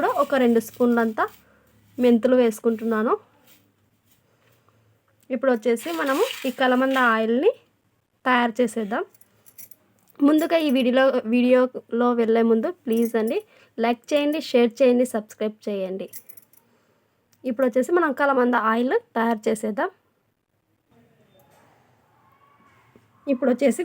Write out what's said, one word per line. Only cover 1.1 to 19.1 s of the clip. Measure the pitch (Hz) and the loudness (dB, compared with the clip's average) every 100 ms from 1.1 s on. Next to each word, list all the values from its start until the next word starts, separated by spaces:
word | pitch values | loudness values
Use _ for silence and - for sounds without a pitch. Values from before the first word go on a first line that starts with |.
| 220 381 - _ _ _ _ _ - 247 | -2 -6 -8 _ _ _ _ _ 0 2
మెంతులు | 233 226 254 233 | 2 2 2 2
వేసుకుంటున్నాను. | 214 233 220 220 220 226 415 - _ _ _ _ _ _ _ _ _ _ _ _ _ _ _ _ _ _ _ - | 0 -2 -2 -2 -2 0 -2 -4 _ _ _ _ _ _ _ _ _ _ _ _ _ _ _ _ _ _ _ -10
ఇప్పుడు | 254 269 233 | -4 -2 0
వచ్చేసి | 240 233 320 330 | 0 -2 -4 -4
మనము | 285 285 466 - 262 | -2 0 -2 -4 -8
ఈ | 247 | -2
కలమంద | 254 254 262 269 247 | 0 2 0 2 2
ఆయిల్ని | 220 220 240 370 554 _ _ _ _ _ _ 262 | 2 0 0 0 -2 _ _ _ _ _ _ -2
తయారు | 247 240 226 | 0 0 -2
చేసేద్దాం. | 240 226 208 247 415 _ _ _ _ - - _ _ _ _ - 285 | -4 -4 -6 -6 -8 _ _ _ _ -20 -20 _ _ _ _ 0 2
ముందుగా | 311 320 330 302 | 2 2 0 2
ఈ | 262 | 2
వీడియోలో, | 247 254 269 247 220 | 2 2 2 0 0
వీడియోలో | 247 247 254 254 - - 233 240 240 | 0 4 4 2 -4 -6 -2 0 0
వెళ్ళే | 220 226 226 | 0 2 2
ముందు | 226 294 349 - | 2 0 -6 -4
ప్లీజ్ | 226 226 226 | -2 0 -2
అండి | 220 359 - _ _ - | -4 -4 -8 _ _ -4
లైక్ | 226 240 - | -4 -4 -2
చేయండి, | 294 294 311 - | -2 0 -2 -2
షేర్ | 247 240 233 | 2 2 4
చేయండి, | 254 247 247 | 2 4 0
సబ్స్క్రైబ్ | 220 214 - 214 214 214 | -4 -10 -8 -8 -8 -8
చేయండి. | 202 185 190 180 - - - _ _ _ _ _ _ _ _ _ _ 262 | -6 -6 -8 -12 -16 -20 -20 _ _ _ _ _ _ _ _ _ _ -8
ఇప్పుడు | 240 262 | -2 0
వచ్చేసి | 254 254 349 | 0 0 0
మనం | 320 262 | 0 0
కలమంద | 285 269 247 240 220 | 0 2 2 0 0
ఆయిల్ | 226 254 440 - | 0 0 -2 -4